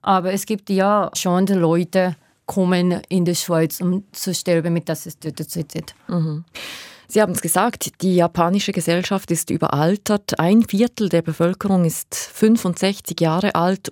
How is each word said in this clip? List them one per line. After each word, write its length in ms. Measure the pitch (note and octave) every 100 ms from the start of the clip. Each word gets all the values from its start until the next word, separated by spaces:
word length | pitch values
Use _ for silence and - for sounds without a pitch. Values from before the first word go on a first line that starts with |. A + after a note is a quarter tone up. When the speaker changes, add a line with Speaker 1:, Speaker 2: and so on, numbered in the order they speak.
Speaker 1:
aber 300 | - F#3 F3+
es 140 | G3 -
gibt 220 | G#3 -
ja 440 | F#3+ F#3+ G#3 F#3
schon 320 | - F#3 F3+ F#3+
die 60 |
Leute, 640 | F#3+ E3+ E3+ E3+ F#3+ F#3 E3 _ _ -
kommen 540 | - F3+ F3+ F3+ F3 -
in 160 | F#3
die 120 | F3 F3
Schweiz, 440 | - E3 D#3+ -
um 220 | F3 F#3 -
zu 240 | - -
sterben 380 | F3 - E3+ E3
mit 180 | E3+ D#3+
assistiertem 560 | D#3+ E3+ - D#3 D3 D#3
Suizid. 480 | E3+ D#3 - - - -
Speaker 2:
Mhm. 360 | F3 D#3+ D3+ E3+ - - - - - _
Sie 140 | G#3+
haben 120 | G#3+
es 100 | F3+
gesagt, 600 | E3 F3+ A3+ - - -
die 140 | F#3+ F3+
japanische 560 | E3+ F3 E3+ G3 G3+
Gesellschaft 580 | F#3+ E3+ E3+ F3+ G3 -
ist 200 | E3 -
überaltert. 920 | - D#3 C#3+ D#3+ G3+ - G#3 - -
Ein 240 | E3 G#3+
Viertel 440 | A3 G3+ A#3+ - G3+
der 140 | E3+
Bevölkerung 600 | E3 D#3 E3+ F#3 G3+ F#3+
ist 300 | E3 - -
fünfundsechzig 1080 | - - - A3 A3+ F3+ E3+ F#3+ G3 - E3+
Jahre 340 | E3 D#3+ G3+
alt 360 | E3 F3 F#3+ -